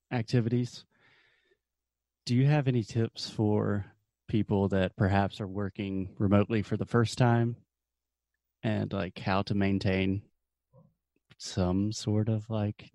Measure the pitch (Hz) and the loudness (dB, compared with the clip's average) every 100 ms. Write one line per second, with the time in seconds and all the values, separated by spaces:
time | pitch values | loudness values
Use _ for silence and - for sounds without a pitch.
0 | - 123 117 127 113 123 120 - - _ | -8 -6 0 0 0 -2 -4 -10 -20 _
1 | _ _ _ _ _ _ _ _ _ _ | _ _ _ _ _ _ _ _ _ _
2 | _ _ - 120 139 151 131 123 104 113 | _ _ -2 2 4 4 2 0 0 -2
3 | 113 - - - 107 104 104 104 - _ | -2 -4 -10 -2 0 2 0 -2 -6 _
4 | _ _ - 107 - 101 98 95 92 - | _ _ -4 -2 0 2 2 2 0 0
5 | 95 101 98 - 98 98 98 - 98 95 | 2 2 0 -4 -8 -6 -6 -6 -6 -4
6 | 95 - 101 104 104 113 - 107 104 120 | -6 -2 2 4 4 0 -2 -4 0 0
7 | 113 - 123 117 117 117 _ _ _ _ | 0 2 2 4 0 -4 _ _ _ _
8 | _ _ _ _ _ _ 113 104 101 98 | _ _ _ _ _ _ -4 -2 -2 -4
9 | 90 - - 95 - 101 98 98 98 95 | -6 -6 0 0 0 0 2 2 2 2
10 | 95 98 - _ _ _ _ - - _ | 0 -2 -6 _ _ _ _ -20 -20 _
11 | _ _ _ - - - 90 95 104 - | _ _ _ -16 -8 -2 0 0 -2 -4
12 | 110 107 107 110 107 110 104 - - | -2 0 0 -2 -4 -4 -4 -6 -8